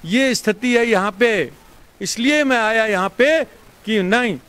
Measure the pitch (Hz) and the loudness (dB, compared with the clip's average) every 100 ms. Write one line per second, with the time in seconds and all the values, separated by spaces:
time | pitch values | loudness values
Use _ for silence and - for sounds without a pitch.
0 | 160 233 269 226 - 214 247 240 233 202 | -2 0 0 0 -2 -2 0 0 2 0
1 | 202 190 240 208 147 - - - - _ | 0 0 0 0 -4 -8 -20 -20 -20 _
2 | 196 220 247 302 277 247 214 226 220 196 | -10 -2 0 0 2 0 0 0 0 0
3 | 190 - 269 320 269 - - - - 214 | -2 2 2 2 -2 -12 -20 -16 -4 -2
4 | 185 233 240 143 | 0 0 0 -6